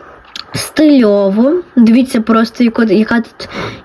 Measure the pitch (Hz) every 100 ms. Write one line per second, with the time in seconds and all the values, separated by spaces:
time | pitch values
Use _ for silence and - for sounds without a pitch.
0 | - - - - - - - - 302 269
1 | 208 202 196 208 262 359 - 254 226 240
2 | 254 240 226 226 226 - 233 233 220 196
3 | 220 233 - - - - - -